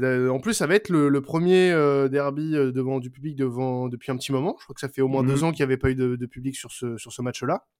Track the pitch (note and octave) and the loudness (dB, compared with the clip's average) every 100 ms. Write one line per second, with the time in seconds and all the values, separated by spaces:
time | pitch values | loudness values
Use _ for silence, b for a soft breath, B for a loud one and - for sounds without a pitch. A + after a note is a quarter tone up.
0 | C3 B2+ B2+ C3 A3 G#3+ D#3 G#3 G3 D#3+ | 0 2 0 0 -2 -2 2 2 2 4
1 | C#3+ C#3 C3+ E3 F3+ F#3 F3+ E3 C#3+ C#3 | 4 2 0 0 4 4 6 4 4 4
2 | C3+ C#3+ C#3+ C#3+ D#3 D3+ C3 B2+ B2+ C3+ | 2 0 -2 -4 -2 0 0 0 -2 -4
3 | B2 C3 D3+ C#3 C3 A#2+ C3 B2+ B2+ A#2+ | -6 -10 -8 -4 -2 -2 -2 -2 -4 -6
4 | - B2+ - C3+ F3 E4+ - - C3+ - | -6 -6 -2 -2 -2 -4 -12 -10 -6 0
5 | C3 C3+ C3 C#3 E3 D#3 C3 C3 C3 C3 | 2 2 2 2 0 0 0 0 0 0
6 | B2+ B2 B2 B2+ C3 - A#2 - A#2+ A2+ | 0 -2 -6 -8 -8 -8 -12 -8 -8 -8
7 | A#2+ - B2+ - B2 F3+ - | -10 -8 -6 -4 -4 -4 -6